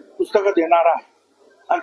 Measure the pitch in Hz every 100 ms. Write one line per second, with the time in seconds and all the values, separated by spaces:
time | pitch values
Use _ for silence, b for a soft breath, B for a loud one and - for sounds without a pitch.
0 | - - 359 208 202 196 165 170 165 151
1 | - _ _ _ _ _ _ 170